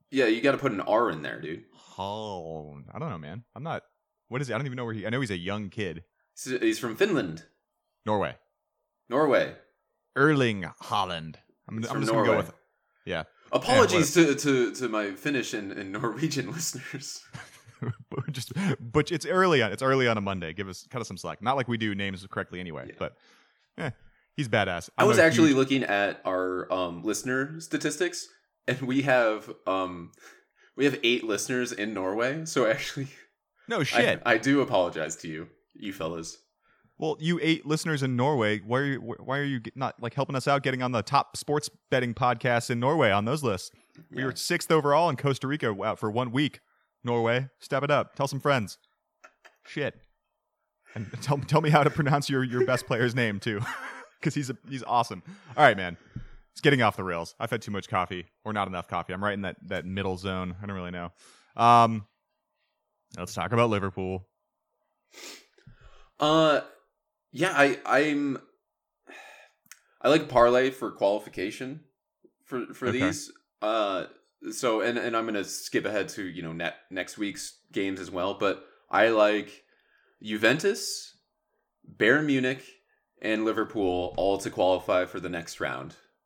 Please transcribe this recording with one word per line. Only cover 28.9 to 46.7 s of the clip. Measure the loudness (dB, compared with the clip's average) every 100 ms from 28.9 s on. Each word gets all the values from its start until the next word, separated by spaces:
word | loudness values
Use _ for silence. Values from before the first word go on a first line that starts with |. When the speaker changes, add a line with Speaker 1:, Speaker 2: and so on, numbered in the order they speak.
| 0
Speaker 1:
have, | 4 4 4 0 -6 -8 -4
um, | -2 -2 -6 -14 -20 -20 -20 _ _ _ 0
we |
have | 0 2
eight | 2 2
listeners | 0 -2 -2 -2 -2
in | -4 -6
Norway. | -4 -4 -2 -2 -4
So | -4 0 2
actually, | 0 -4 -8 -10 -12 -20 _ _ _ -6
Speaker 2:
No | -2
Speaker 1:
I, |
Speaker 2:
shit. | 0 2 2 2 2
Speaker 1:
I | 2
do | 4 2
apologize | 4 2 2 0 -6 -6
to | -10
you, | -10 -12 _ _
you | -14 -12
fellas. | -8 -6 -6 -10 -14 _ _ _ _ _ -8
Speaker 2:
Well, | -6 -2
you | -2 0
eight | 2 0 0
listeners | -2 0 -2
in | 0 2
Norway, | 2 2 2 0
why | 0 -2
are |
you, | 0 -4
wh-, | -6 -12 -6
why | -4
are |
you | -2 -4
get-, | -6 -6
not, | -6 -6
like, | -6
helping | -4 -2 0
us | 2
out | 2
getting | 2 0
on | 0
the | 0
top | 2 2 2 -4
sports | -2 -2 -2 -12 _
betting | 0 0
podcasts | 0 0 2 2 0 0
in | 0
Norway | 2 4 4
on | 4
those | 2 0
lists? | 0 -2 -6 -18 _ -20 -14
We | -6
Speaker 1:
Yeah. | -4
Speaker 2:
were | -4
sixth | -4 -4 2
overall | 2 6 4 4
in | 2
Costa | 0 0 -2
Rica | -2 -2 -2
out | -2 -2
for | -2
one | -2 -2
week. | 0 -2 -4 _